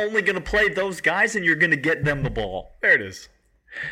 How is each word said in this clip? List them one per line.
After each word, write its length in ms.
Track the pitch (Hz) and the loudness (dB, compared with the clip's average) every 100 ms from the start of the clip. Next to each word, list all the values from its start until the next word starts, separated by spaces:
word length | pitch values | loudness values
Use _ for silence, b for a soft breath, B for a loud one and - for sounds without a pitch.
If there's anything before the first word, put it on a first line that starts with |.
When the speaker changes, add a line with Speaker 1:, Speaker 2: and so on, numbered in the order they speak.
| 214 | -2
Speaker 1:
only 160 | 220 | 0
gonna 180 | 185 185 | 0 -2
play 280 | 147 208 208 | 0 2 2
those 320 | 190 196 180 | 0 -4 -2
guys 340 | 156 180 220 220 | 0 2 2 0
and 80 | 175 | 2
you're 100 | 156 | 2
gonna 200 | 170 165 | 2 2
get 300 | 143 160 147 | 0 0 0
them 180 | 143 | 0
the 60 | 135 | -2
ball. 480 | 110 101 92 - - | -2 -4 -4 -10 -2
Speaker 2:
There 120 | 214 | 2
it 80 | 151 | 2
is. 260 | 98 90 - _ _ _ _ B B | 0 -12 -20 _ _ _ _ B B